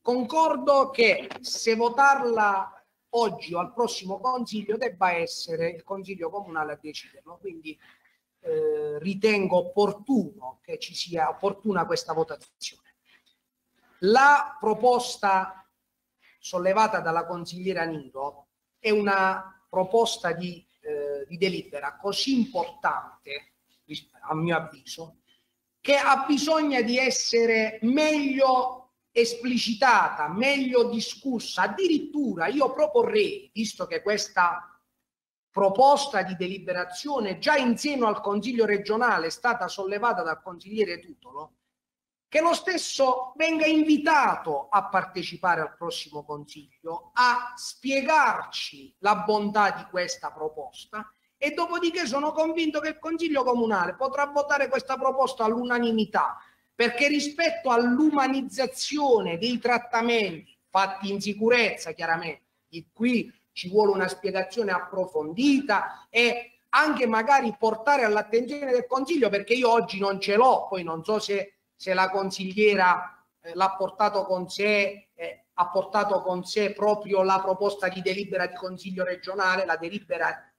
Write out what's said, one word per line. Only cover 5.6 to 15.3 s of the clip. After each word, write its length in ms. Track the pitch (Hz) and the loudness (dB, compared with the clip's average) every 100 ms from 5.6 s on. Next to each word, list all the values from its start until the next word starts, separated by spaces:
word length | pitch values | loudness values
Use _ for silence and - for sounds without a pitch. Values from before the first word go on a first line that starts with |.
| 170 | -4
il 140 | 170 | -6
Consiglio 460 | - 196 190 185 165 | -12 -12 -10 -8 -8
Comunale 420 | 190 185 160 151 | -8 -10 -8 -6
a 60 | 147 | -8
deciderlo, 580 | 151 143 - 139 156 175 | -12 -16 -18 -20 -20 -16
quindi, 400 | 196 165 156 151 _ _ _ _ _ _ | -14 -14 -16 -18 _ _ _ _ _ _
eh, 580 | - 160 156 151 151 147 | -4 -2 0 0 -4 -6
ritengo 600 | 170 196 220 208 190 180 | -6 0 2 2 2 0
opportuno 1000 | 175 - 202 196 - 262 165 - 127 - | 0 2 2 0 0 0 0 -8 -16 -16
che 180 | - 160 | -12 -10
ci 160 | - - | -10 -10
sia, 320 | 175 170 156 | -8 -2 -2
opportuna 580 | 160 202 196 214 185 165 | 0 -4 -2 -2 0 0
questa 260 | 160 - | -2 -4
votazione. 840 | 160 160 147 - _ - - _ _ _ _ _ _ _ _ _ _ _ _ | -4 -4 -6 -16 _ -16 -16 _ _ _ _ _ _ _ _ _ _ _ _
La 560 | 185 240 277 285 - - | 4 8 8 6 2 -2
proposta 1040 | 220 214 247 240 233 - 202 | -2 2 4 2 0 -2 2